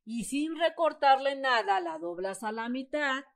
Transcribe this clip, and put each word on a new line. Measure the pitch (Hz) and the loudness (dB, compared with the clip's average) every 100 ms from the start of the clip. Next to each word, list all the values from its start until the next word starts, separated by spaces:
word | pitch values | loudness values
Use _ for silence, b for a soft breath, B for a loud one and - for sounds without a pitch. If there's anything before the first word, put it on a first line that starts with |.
y | - 233 | -10 -6
sin | 208 277 302 320 | -4 -2 -2 0
recortarle | 330 320 320 302 277 262 277 277 | 0 2 0 4 4 6 4 -2
nada | 269 247 202 196 | 2 2 2 0
la | 170 160 | 0 -6
doblas | 170 175 190 - | -8 -6 -6 -6
a | 220 | -6
la | 220 226 | -6 -4
mitad | 254 269 294 294 262 285 | -6 -4 -2 -2 -2 -6